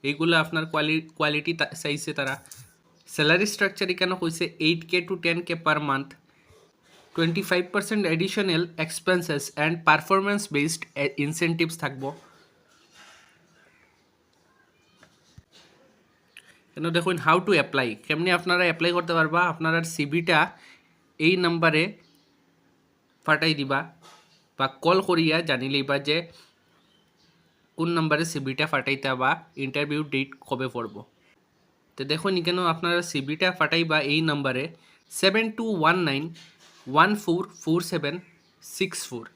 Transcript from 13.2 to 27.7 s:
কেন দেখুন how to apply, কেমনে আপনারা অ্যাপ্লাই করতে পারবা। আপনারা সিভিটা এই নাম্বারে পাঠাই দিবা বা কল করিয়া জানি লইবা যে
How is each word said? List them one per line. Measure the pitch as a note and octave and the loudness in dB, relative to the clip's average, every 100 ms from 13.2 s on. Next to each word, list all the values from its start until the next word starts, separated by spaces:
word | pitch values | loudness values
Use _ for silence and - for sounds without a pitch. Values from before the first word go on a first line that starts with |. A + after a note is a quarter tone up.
| _ _ _ _ _ _ _ _ _ _ _ _ _ _ _ _ _ _ - _ _ - _ - - _ _ _ _ _ _ - _ _ _ | _ _ _ _ _ _ _ _ _ _ _ _ _ _ _ _ _ _ -20 _ _ -20 _ -20 -20 _ _ _ _ _ _ -20 _ _ _
কেন | - D#3+ E3+ | -6 -2 0
দেখুন | F3 E3+ D#3+ | 0 0 4
how | E3+ F#3 | 4 4
to | F3 | 2
apply, | C3+ C3+ B2 G#2 - | 4 0 0 -4 -4
কেমনে | D#3 F3+ F3 | -2 2 2
আপনারা | F3 F3+ F3+ | 2 2 2
অ্যাপ্লাই | E3 E3+ F3 | 2 0 0
করতে | E3+ E3 | 0 2
পারবা। | D#3+ E3 F3 | 2 2 0
আপনারা | D#3+ D#3+ E3 E3 - | 0 0 0 -2 -4
সিভিটা | C#3+ D#3+ E3+ D#3+ E3+ - - - _ _ _ _ D#3 | -2 0 4 4 4 -4 -20 -20 _ _ _ _ 2
এই | F#3 | 4
নাম্বারে | E3 E3+ E3 D#3 F3+ - _ _ _ _ _ _ _ _ _ _ _ _ - | 2 4 4 4 0 -4 _ _ _ _ _ _ _ _ _ _ _ _ 0
পাঠাই | D3+ D#3+ D3 | 2 2 0
দিবা | C#3 C#3 E3 _ - - _ _ _ - | -2 -2 -4 _ -20 -20 _ _ _ -6
বা | C3+ - | -6 0
কল | E3 F#3 F3+ | 2 2 4
করিয়া | F3 D#3+ D#3+ E3 | 2 4 2 0
জানি | B2+ C3 | -2 0
লইবা | C#3 C3+ C#3 C#3 | -2 0 -2 0
যে | D#3 E3+ - - _ _ _ _ _ _ _ _ _ _ _ _ | -2 -2 -18 -20 _ _ _ _ _ _ _ _ _ _ _ _